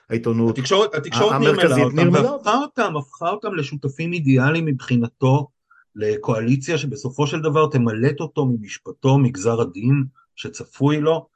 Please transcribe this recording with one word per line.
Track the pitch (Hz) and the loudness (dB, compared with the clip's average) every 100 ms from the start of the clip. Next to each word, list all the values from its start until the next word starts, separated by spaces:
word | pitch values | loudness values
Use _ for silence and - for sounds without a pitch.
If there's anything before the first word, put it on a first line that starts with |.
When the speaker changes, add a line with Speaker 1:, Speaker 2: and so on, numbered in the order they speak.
| - | -8
Speaker 1:
העיתונות | 117 120 113 117 123 | -4 -2 0 0 0
Speaker 2:
התקשורת, | 131 196 214 - | 0 0 0 -2
התקשורת | - - 208 - | -4 0 2 4
Speaker 1:
המרכזית | 147 - 165 127 | 2 4 4 4
Speaker 2:
נרמלה | |
אותם, | 123 151 | 2 2
Speaker 1:
נרמלה | 175 180 247 | 4 4 2
Speaker 2:
והפכה | 285 208 247 | 0 0 0
אותם, | 294 - 202 151 | 0 -2 -2 -4
הפכה | - - 170 | -10 -8 -6
אותם | 208 214 180 | -4 -6 -6
לשותפים | 139 143 131 - 170 | -6 -6 -8 -6 -6
אידיאליים | 175 135 131 135 165 156 | -2 2 4 4 0 -2
מבחינתו | 131 - 120 117 - 131 143 143 _ _ _ _ 107 | -4 0 0 0 0 2 2 0 _ _ _ _ -4
לקואליציה | 107 104 - 110 113 135 160 156 | -2 -2 -2 0 2 0 0 -4
שבסופו | 139 107 127 - 147 | -4 -8 -6 -4 -2
של | 170 | -2
דבר | 156 151 151 | 0 2 2
תמלט | 139 117 107 139 151 | 2 0 0 -2 -2
אותו | 160 156 135 | -6 -2 -2
ממשפטו, | 117 101 - 95 - 135 139 | -2 -6 -16 -16 -4 2 4
מגזר | 123 92 110 117 | 2 0 -2 0
הדין | 92 95 123 139 135 - _ - | -2 -2 0 0 -2 -10 _ -16
שצפוי | - - - - 139 151 | -14 -14 -16 -2 0 2
לו, | 156 160 - | 0 -2 -4